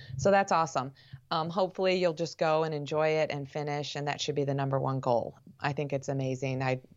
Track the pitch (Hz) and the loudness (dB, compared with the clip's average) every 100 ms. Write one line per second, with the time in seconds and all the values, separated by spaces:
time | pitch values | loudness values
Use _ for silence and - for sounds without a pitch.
0 | - - 202 196 196 170 160 143 131 - | -12 0 4 4 4 2 2 -2 -6 -10
1 | - - _ 165 160 165 185 185 185 185 | -20 -20 _ -2 0 0 0 2 2 4
2 | 175 156 165 - 165 156 160 151 143 151 | 2 0 -4 0 2 4 2 -2 -2 2
3 | 156 156 151 143 139 156 147 143 143 147 | 2 2 0 -2 -6 -6 -4 -4 -4 -4
4 | 143 - - 143 139 139 135 135 135 135 | -4 -4 -2 -2 0 0 0 0 0 -2
5 | 127 120 - - - - 143 139 143 139 | 2 0 0 -10 -20 -6 -4 -4 -4 -4
6 | 139 135 131 127 135 131 131 131 - | -4 -4 -2 -2 -4 -2 -2 -2 -6